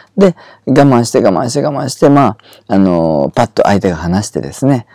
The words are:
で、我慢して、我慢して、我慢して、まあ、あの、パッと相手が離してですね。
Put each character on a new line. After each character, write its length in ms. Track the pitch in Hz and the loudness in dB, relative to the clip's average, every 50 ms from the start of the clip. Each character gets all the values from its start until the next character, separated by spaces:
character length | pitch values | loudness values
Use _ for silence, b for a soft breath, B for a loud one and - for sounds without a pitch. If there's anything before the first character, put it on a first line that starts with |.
| B B B | B B B
で、 220 | - 190 190 170 B B B B B B - | 0 0 0 0 B B B B B B -2
我 40 | 131 135 143 | 2 4 4
慢 180 | 143 131 120 117 | 4 4 2 0
し 80 | 117 | 0
て、 80 | - 131 | 0 0
我 240 | 101 107 92 80 131 | 0 2 0 0 -2
慢 60 | 120 | -4
し 40 | 123 | -4
て、 80 | 147 | -4
我 220 | 139 147 143 135 143 | -4 -4 -4 -6 -8
慢 60 | 127 | -8
し 60 | - | -4
て、 120 | - - 143 | 0 2 4
ま 140 | 143 143 139 | 4 4 2
あ、 120 | 110 101 b b b b b b - | 2 -2 b b b b b b -4
あ 100 | 110 98 | 0 0
の、 560 | 98 92 87 85 82 80 80 73 69 - - | 2 2 2 0 0 0 0 0 -2 -2 0
パ 80 | - 120 | -2 -2
ッ 40 | - | -2
と 160 | - - - | 0 0 0
相 180 | - 101 98 | 2 2 0
手 80 | - 95 | 0 -2
が 80 | 87 78 | -4 -4
離 240 | 78 85 87 98 | -4 -2 -2 -2
し 100 | 107 - | -4 -4
て 80 | - - | -8 -8
で 140 | 58 69 - | -10 -10 -8
す 120 | - - | -4 -2
ね。 220 | 135 143 123 113 b | -2 -2 -2 -4 b